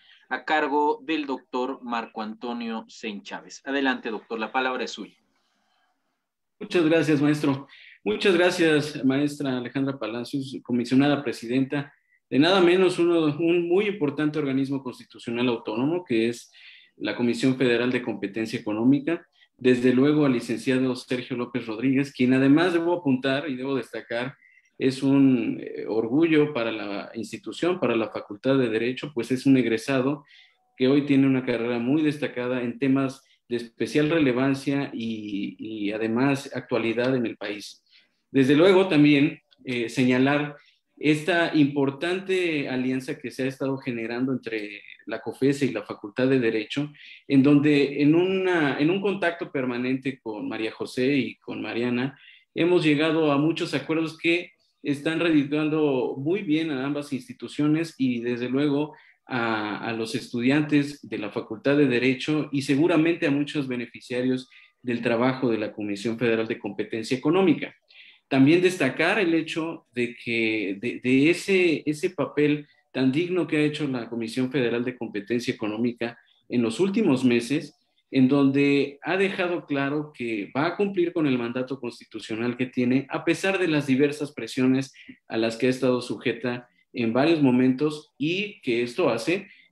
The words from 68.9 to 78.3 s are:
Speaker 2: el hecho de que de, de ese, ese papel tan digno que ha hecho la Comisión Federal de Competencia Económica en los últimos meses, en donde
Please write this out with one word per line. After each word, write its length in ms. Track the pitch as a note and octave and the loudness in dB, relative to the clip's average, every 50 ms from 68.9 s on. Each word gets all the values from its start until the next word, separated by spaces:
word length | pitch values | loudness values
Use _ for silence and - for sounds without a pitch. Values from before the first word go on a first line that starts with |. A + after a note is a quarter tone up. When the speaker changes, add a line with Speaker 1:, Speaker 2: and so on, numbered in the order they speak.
| - - D#3 F3 G#3 A3+ | 0 2 0 2 2 2
Speaker 2:
el 160 | G3 E3+ E3 | 2 2 2
hecho 500 | E3 D3+ D#3 - E3 D#3 E3 E3 - _ _ _ | 0 0 -2 -4 -4 -4 -6 -8 -10 _ _ _
de 220 | B2 A#2+ A#2 A#2+ | -4 -4 -4 -6
que 640 | - - A#2+ A#2 A2+ A2+ A2 A2 A2 G2+ F#2+ G2 G2+ | -8 -6 -4 -2 0 0 0 0 -2 -2 -4 -6 -6
de, 180 | A2+ A#2+ - - - | -6 -6 -6 -4 0
de 260 | B2+ C3 C3+ C#3 D#3+ | 2 4 4 4 4
ese, 540 | E3+ - - - G3 F#3 F3+ E3+ D3+ - - | 2 0 0 0 2 2 4 2 0 0 -2
ese 240 | D3 D3+ D3+ - F3+ | -4 -4 -2 -4 -4
papel 580 | - - C3+ B2+ - D3 D3 D3 D3 D3 D3 - _ _ _ _ | -2 -4 -4 -2 0 0 2 2 0 -2 -4 -10 _ _ _ _
tan 200 | - B2+ C3 C3 | -4 0 0 2
digno 340 | C3 D#3 F3+ F3 F#3 F3+ D#3+ | 2 0 -2 -2 -2 -2 -2
que 120 | - D#3 | 0 0
ha 40 | D3+ | 0
hecho 260 | D3+ D3+ D3+ - D#3 | 0 0 0 -2 -4
la 220 | C3+ C3 B2 A2+ A2+ | -4 -4 -6 -6 -8
Comisión 400 | A#2 A#2 A2+ A2 - C3 B2+ B2+ | -6 -6 -6 -4 -2 -2 -2 -2
Federal 320 | - D3 B2 A#2 A#2 A#2+ A#2+ | 0 0 0 0 0 -2 -2
de 140 | B2+ B2 | -4 -6
Competencia 560 | - A#2 A2 A2 G#2 G2+ - A#2 A#2+ A#2+ B2+ A#2+ | -8 -10 -8 -8 -8 -4 -4 -4 -2 -2 -4 -4
Económica 640 | - A2+ G#2 G#2+ A2 A#2+ A#2+ A#2 - A#2+ A#2 - - _ _ _ _ _ - | -4 -6 -6 -4 -2 -2 -2 -2 -4 -6 -8 -8 -12 _ _ _ _ _ -4
en 140 | - B2 A#2 | 0 0 0
los 160 | A2 A2+ - | 0 0 0
últimos 440 | F#3 G3 G3 A#3 A3 E3+ C3 B2 B2+ | 0 0 2 2 2 2 2 4 4
meses, 540 | B2 A#2+ A#2 A#2 - C#3 D#3 - - - _ _ _ _ _ _ _ | 4 2 2 2 0 -4 -4 -4 -8 -14 _ _ _ _ _ _ _
en 180 | - C3+ B2+ | 2 4 4
donde 720 | B2+ | 6